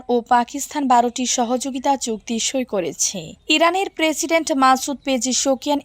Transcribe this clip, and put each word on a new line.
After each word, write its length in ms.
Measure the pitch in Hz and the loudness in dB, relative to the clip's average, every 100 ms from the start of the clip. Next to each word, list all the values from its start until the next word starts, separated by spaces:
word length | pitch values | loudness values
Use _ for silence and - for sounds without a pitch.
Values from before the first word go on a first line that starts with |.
| - | 2
ও 120 | 240 | -2
পাকিস্তান 640 | 226 240 240 285 - 302 277 | 2 2 0 -6 -6 -2 2
বারোটি 380 | 247 240 233 247 | 4 4 0 -2
সহযোগিতা 720 | - 233 254 277 254 277 269 | 0 0 -2 -4 -4 0 0
চুক্তি 420 | - 220 - 226 | -2 -6 -4 -4
সই 260 | - 269 247 | -2 -4 -2
করেছে। 680 | 202 170 175 - 190 160 - - | -2 -4 -4 -4 -6 -12 -10 0
ইরানের 420 | 311 339 359 392 | 2 4 2 -4
প্রেসিডেন্ট 640 | - 320 294 311 330 311 | -2 -2 0 0 0 0
মাসুদ 460 | 277 254 254 - 277 | 2 4 4 0 -6
পেজিশকিয়ান 760 | - 262 254 233 277 262 294 285 | -2 -2 0 0 0 0 0 -2